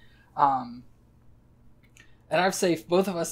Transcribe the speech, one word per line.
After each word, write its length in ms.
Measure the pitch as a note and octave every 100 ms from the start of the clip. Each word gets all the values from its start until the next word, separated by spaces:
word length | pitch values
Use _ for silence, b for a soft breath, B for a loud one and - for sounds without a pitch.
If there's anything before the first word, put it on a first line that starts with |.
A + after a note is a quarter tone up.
| b b b -
Um, 480 | C#3+ C3 A#2+ A#2+ - - _ _ - - _ _ - - _ - b b -
and 120 | D#3+
I've 140 | F#3+ -
said 320 | F#3 D#3+ -
both 200 | F3 G3
of 80 | E3+
us, 160 | D#3+